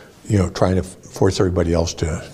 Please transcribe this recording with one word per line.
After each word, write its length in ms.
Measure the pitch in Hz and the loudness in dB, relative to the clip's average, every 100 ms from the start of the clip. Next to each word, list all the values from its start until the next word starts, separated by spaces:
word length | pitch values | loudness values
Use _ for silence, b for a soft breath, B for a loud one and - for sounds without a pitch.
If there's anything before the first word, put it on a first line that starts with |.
| B B - | B B -2
you 120 | 107 | 0
know, 100 | 90 | 0
trying 240 | - 95 | 2 2
to 60 | 92 | 2
f-, 160 | - - | -2 -10
force 340 | - - 95 - | -18 0 0 2
everybody 340 | 95 87 82 | 0 2 2
else 220 | 82 85 | 2 0
to, 320 | - 80 80 - | -2 -4 -4 -10